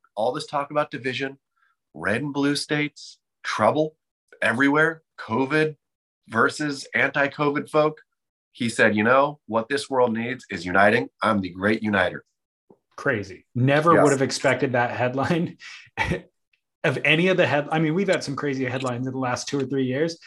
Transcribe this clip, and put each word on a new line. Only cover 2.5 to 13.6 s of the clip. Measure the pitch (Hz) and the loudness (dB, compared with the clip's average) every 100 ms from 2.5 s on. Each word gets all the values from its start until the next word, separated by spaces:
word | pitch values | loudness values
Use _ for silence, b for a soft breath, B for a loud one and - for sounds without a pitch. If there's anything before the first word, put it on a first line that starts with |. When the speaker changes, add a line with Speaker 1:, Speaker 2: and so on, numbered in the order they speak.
| 143 | 0
Speaker 1:
states, | - 151 147 - - - _ _ | -2 -2 -4 -8 -20 -20 _ _
trouble | - - 110 135 156 - _ _ _ - | -10 2 2 2 -2 -4 _ _ _ -4
everywhere, | 110 117 139 147 160 160 _ - | -2 2 2 4 2 0 _ -18
covid | - 117 135 156 156 147 _ _ _ _ _ | -6 -2 0 0 0 -4 _ _ _ _ _
versus | 110 135 131 151 139 - | 2 2 0 -6 -6 -6
anti-covid | 120 131 147 139 143 147 147 - | -2 0 0 -2 0 0 0 0
folk. | 156 151 156 _ _ _ _ _ | 2 2 -2 _ _ _ _ _
He | - 117 | -8 -6
said, | - 113 104 | 2 2 4
"You | |
know | 110 131 147 151 - | 4 4 4 -2 -4
what | 110 113 | -4 -2
this | 139 - | -4 -2
world | 131 120 | 0 2
needs | 113 117 127 - | 0 -6 -8 -10
is | 90 90 | -10 -2
uniting. | 95 104 117 - _ | 4 4 4 -2 _
I'm | 104 104 | 0 0
the | 92 | -2
great | 90 101 110 | -2 -2 0
uniter." | 107 101 90 69 - _ _ _ _ _ _ - | 0 0 0 -4 -14 _ _ _ _ _ _ -8
Speaker 2:
Crazy. | 143 113 95 85 _ | -4 -4 -6 -14 _
Never | 120 | -2